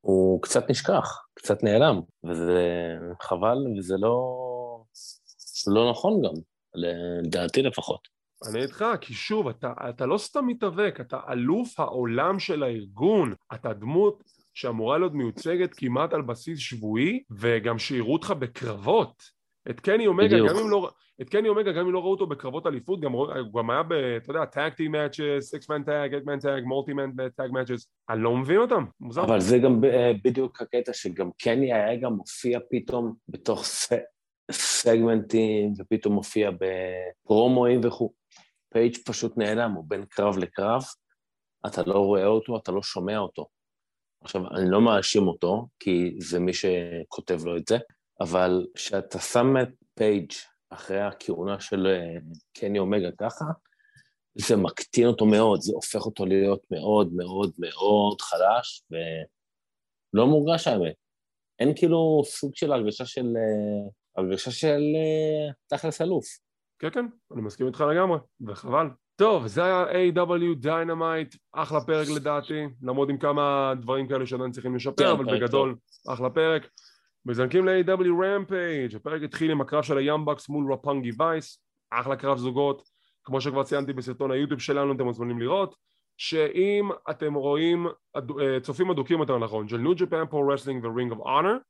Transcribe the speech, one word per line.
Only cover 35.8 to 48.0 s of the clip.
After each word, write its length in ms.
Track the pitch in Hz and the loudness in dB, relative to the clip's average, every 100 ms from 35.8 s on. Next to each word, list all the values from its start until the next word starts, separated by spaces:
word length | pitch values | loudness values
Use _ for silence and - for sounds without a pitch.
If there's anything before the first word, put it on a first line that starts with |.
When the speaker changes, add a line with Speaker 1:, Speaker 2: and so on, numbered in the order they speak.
| 92 110 104 | -2 0 2
Speaker 1:
מופיע 360 | 101 95 110 104 90 | 0 0 0 0 0
בפרומואים 1200 | 95 92 92 92 90 - - 107 120 127 123 123 | -4 -4 -6 -6 -10 -12 2 4 6 6 4 4
וכו'. 280 | 117 - 113 _ _ - _ _ _ | 2 0 -4 _ _ -20 _ _ _
פייג' 240 | 113 120 120 | 2 2 0
פשוט 320 | - 113 113 120 | -8 -4 -4 -2
נעלם, 360 | 107 110 117 | 0 0 0
הוא 120 | 95 78 | -4 -6
בין 160 | 98 | -8
קרב 340 | 101 - 101 95 | -6 0 0 0
לקרב, 440 | 90 - 101 120 - - _ _ _ _ _ _ - | -4 -2 0 0 -2 -16 _ _ _ _ _ _ -8
אתה 160 | 92 87 | -4 0
לא 120 | 98 | 2
רואה 280 | 98 101 98 | 4 4 4
אותו, 300 | 110 110 113 | 2 0 -6
אתה 160 | - | -4
לא 100 | 95 | -4
שומע 360 | - 101 92 107 | -4 -6 -4 -4
אותו. 280 | 95 - 73 _ _ _ _ _ _ _ | -6 -8 -14 _ _ _ _ _ _ _
עכשיו, 180 | - 95 90 92 | -8 -8 -6 0
אני 140 | 92 | 2
לא 100 | 98 | 6
מאשים 480 | 117 104 - 107 95 | 6 4 2 2 2
אותו, 400 | - 87 101 123 _ | 0 -2 -2 -4 _
כי 380 | - 87 87 - | -2 0 0 -4
זה 220 | 87 87 | -6 -2
מי 120 | 90 | -2
שכותב 920 | 90 95 90 87 85 80 - - 87 | 0 0 -2 -4 -10 -10 -14 -4 -4
לו 120 | 85 85 | -2 -6
את 100 | - | -2
זה, 100 | 113 - _ | -2 -2 _